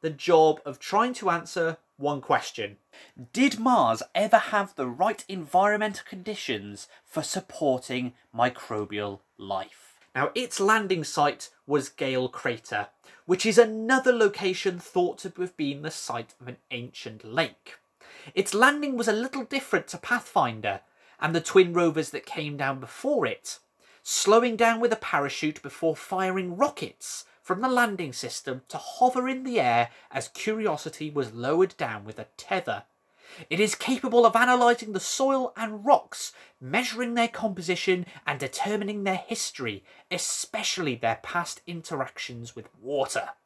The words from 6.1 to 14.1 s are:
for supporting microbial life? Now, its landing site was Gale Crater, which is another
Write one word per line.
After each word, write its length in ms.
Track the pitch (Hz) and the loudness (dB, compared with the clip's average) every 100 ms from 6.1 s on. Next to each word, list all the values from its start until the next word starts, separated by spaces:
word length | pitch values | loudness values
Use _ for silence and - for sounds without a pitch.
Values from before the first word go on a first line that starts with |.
| 196 180 208 - 110 101 101 - - | -14 -10 -10 -6 -6 -8 -16 -18 -20
for 180 | _ - | _ -6
supporting 920 | 151 196 - - 147 127 - 127 123 - _ | -4 -6 -8 -4 0 0 -2 -4 -4 -8 _
microbial 840 | 117 123 123 - 110 104 104 101 98 _ _ | 0 0 0 -8 -6 -4 -4 -4 -6 _ _
life? 600 | 98 98 95 - - _ _ | -6 -6 -6 -16 -20 _ _
Now, 160 | 127 139 | -2 -2
its 260 | - 247 - | -2 -4 0
landing 420 | 196 220 202 185 | 2 2 2 -2
site 480 | 151 - 143 - - _ - | -2 2 2 0 -14 _ -2
was 220 | 143 135 | 0 0
Gale 400 | - 135 131 127 | -6 -2 -2 -2
Crater, 580 | - 139 113 - 104 101 _ _ - - | -4 -4 -4 -6 -6 -6 _ _ -20 -2
which 180 | 190 | 2
is 140 | 220 196 | 4 8
another 540 | 226 220 220 262 254 | 6 4 2 2 4